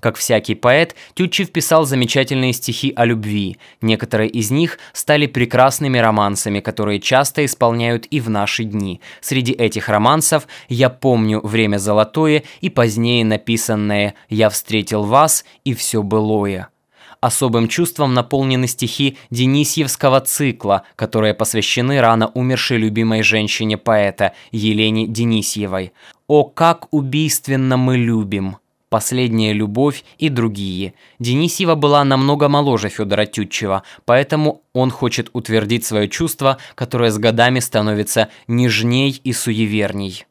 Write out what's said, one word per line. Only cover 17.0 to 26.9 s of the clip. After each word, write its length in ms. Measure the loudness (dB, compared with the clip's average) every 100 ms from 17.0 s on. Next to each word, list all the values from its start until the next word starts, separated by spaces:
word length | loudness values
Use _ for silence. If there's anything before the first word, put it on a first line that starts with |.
| -20 -4
Особым 480 | -2 0 0 2 0
чувством 440 | 0 -2 -2 -2
наполнены 540 | 0 0 -2 0 0 -2
стихи 520 | -4 -6 -2 -2 -2 -12
Денисьевского 880 | -2 2 2 0 -2 -4 0 2 2
цикла, 640 | 0 -2 -2 -2 0 0 -2 -8
которые 360 | -4 0 0
посвящены 680 | 0 -2 -2 -2 0 0 2
рано 260 | 4 4 2
умершей 440 | 0 -2 0 0 0
любимой 440 | 0 0 0 0
женщине 540 | 0 0 -2 -2 -2 -4
поэта 560 | 0 2 2 0 -4 -4 -12
Елене 560 | -4 0 2 2 0 -2
Денисьевой. 840 | -2 0 0 -2 -6 -6 -6 -8 _ -20 -20 _
«О, 160 | 2
как 500 | 2 2 2 2 -2